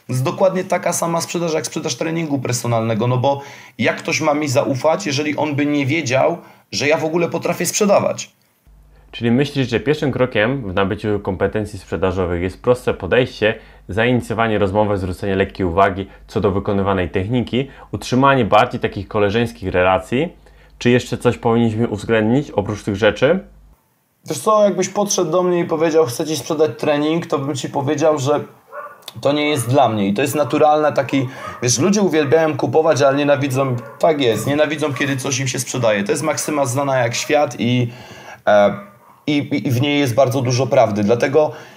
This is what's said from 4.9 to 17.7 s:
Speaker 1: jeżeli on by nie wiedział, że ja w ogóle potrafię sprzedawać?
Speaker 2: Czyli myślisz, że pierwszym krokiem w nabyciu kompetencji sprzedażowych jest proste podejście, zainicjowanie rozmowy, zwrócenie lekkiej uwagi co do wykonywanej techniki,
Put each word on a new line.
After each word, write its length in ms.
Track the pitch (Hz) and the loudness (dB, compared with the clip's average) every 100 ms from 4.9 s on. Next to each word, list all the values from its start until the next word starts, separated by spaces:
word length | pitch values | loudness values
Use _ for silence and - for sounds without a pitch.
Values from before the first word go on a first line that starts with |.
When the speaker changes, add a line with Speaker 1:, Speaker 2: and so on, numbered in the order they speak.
| 170 151 | 0 -2
Speaker 1:
jeżeli 300 | 139 151 143 | -4 -2 -2
on 200 | 151 139 | -2 0
by 100 | 147 | 0
nie 200 | 147 131 | 0 0
wiedział, 520 | 165 131 131 147 170 - - _ | -2 -2 0 2 0 -8 -20 _
że 160 | 98 139 | -4 0
ja 80 | 160 | 0
w 80 | |
ogóle 240 | 156 170 165 | 0 -2 -2
potrafię 380 | 160 - 175 175 | -2 -4 -2 -4
sprzedawać? 640 | - 208 156 101 - - _ _ _ _ - _ _ _ | 0 2 4 2 -4 -10 _ _ _ _ -20 _ _ _
Speaker 2:
Czyli 200 | - 117 | -4 2
myślisz, 380 | 123 139 139 120 | 2 2 -2 0
że 120 | 113 | 0
pierwszym 320 | 135 151 143 | 0 0 0
krokiem 580 | 117 127 104 110 139 101 | 0 0 2 0 -2 -2
w 40 | |
nabyciu 460 | 92 98 107 107 101 | 0 0 -2 -2 -2
kompetencji 580 | 101 92 98 110 104 92 | -4 -2 -2 -2 -6 -10
sprzedażowych 640 | - 92 92 92 87 87 | -8 -2 0 0 -2 -2
jest 200 | 92 - | -4 -2
proste 320 | 123 123 117 | 0 0 0
podejście, 600 | - 87 117 127 - 110 - - - - | -4 0 2 2 0 0 0 -10 -20 -6
zainicjowanie 720 | 98 120 123 120 107 113 104 | 0 2 2 0 -2 0 2
rozmowy, 400 | 101 104 104 101 | 2 2 0 0
zwrócenie 380 | 92 90 101 95 | -4 -4 -2 0
lekkiej 300 | 98 - 90 | 0 -2 0
uwagi 400 | 82 98 95 90 - - | 4 2 2 -8 -12 -6
co 140 | 110 | 0
do 100 | 98 | 0
wykonywanej 600 | 95 104 98 98 95 87 | 0 0 0 0 0 -2
techniki, 580 | 98 101 127 110 117 139 | -2 -2 -2 0 -2 -4